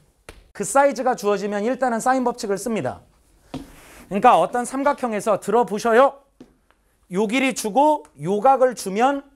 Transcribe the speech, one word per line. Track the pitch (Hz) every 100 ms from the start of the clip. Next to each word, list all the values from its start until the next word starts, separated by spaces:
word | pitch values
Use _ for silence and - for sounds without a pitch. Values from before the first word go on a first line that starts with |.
| _ _ - - _
그 | -
사이즈가 | 202 277 285 220 254
주어지면 | 220 202 202 202 208
일단은 | 214 262 254 226
사인 | 254 262
법칙을 | 247 - 208 277
씁니다. | 247 214 123 92 _ _ _ _ _ - - - - - -
그러니까 | 196 247 185
어떤 | 180 247 247
삼각형에서 | 262 285 277 247 208 226 196
들어보셔요. | - 226 240 208 233 226 269 - _ _ - _ _ _ _ _ _
요 | 180 214
길이 | 262 262
주고 | - 214 214 302 302 - -
요 | 151 208
각을 | 254 262 254
주면 | 226 190 196 254 285 -